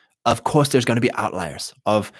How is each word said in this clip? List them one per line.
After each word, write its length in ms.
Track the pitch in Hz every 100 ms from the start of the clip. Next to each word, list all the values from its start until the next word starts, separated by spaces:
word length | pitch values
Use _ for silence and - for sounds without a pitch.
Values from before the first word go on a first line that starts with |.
| _ _ 117
Of 180 | 123
course, 240 | - 151 139
there's 160 | 131
gonna 160 | 117 120
be 120 | 120
outliers 600 | - 107 92 85 69 - - -
of 260 | 107 - -